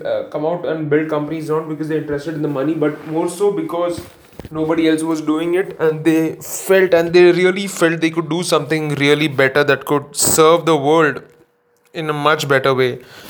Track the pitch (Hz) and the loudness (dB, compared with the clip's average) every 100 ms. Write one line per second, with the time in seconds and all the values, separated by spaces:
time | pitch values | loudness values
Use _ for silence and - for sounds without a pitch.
0 | - 107 - 156 156 170 131 160 147 151 | -4 -4 -4 -4 -4 -4 -4 -6 0 0
1 | 156 151 147 160 151 156 160 151 156 156 | 0 -4 -4 -6 -4 -4 -4 -6 -4 -4
2 | 147 143 160 151 151 135 143 160 151 147 | -4 -6 -6 -6 -4 -2 -2 -2 -2 -4
3 | 160 160 175 - 202 165 160 170 175 170 | -6 -4 -4 -2 -2 -2 -4 -4 -4 -6
4 | - - _ - - 156 160 165 160 156 | -12 -20 _ -18 -10 -4 -2 0 2 0
5 | 160 160 151 156 170 175 190 - 160 156 | -2 -2 -2 -2 0 -2 -2 -2 -2 0
6 | 160 160 160 - - - - 190 185 165 | 2 2 0 -4 -12 -6 2 2 4 4
7 | 170 175 180 165 185 190 196 - 165 165 | 4 6 6 6 2 0 -6 0 0 2
8 | 160 160 156 170 175 156 143 156 151 139 | -2 -2 -4 -4 0 -2 0 -2 -2 0
9 | 143 147 156 131 135 147 139 135 - 143 | 2 2 2 2 2 4 2 0 0 -4
10 | 139 - - - 156 170 160 156 139 160 | -2 -4 0 4 4 4 2 0 2 2
11 | 156 123 - _ _ _ _ _ _ - | 2 -2 -12 _ _ _ _ _ _ -8
12 | 156 147 147 156 147 135 139 131 127 120 | -6 0 2 2 2 2 2 2 0 -2
13 | - - | -12 -20